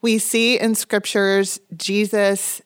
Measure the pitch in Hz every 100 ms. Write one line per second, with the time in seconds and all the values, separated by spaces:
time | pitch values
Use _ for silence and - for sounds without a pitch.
0 | 233 220 - 226 226 247 226 214 - 208
1 | 202 208 196 196 196 - _ 165 - 202
2 | 208 214 202 196 - -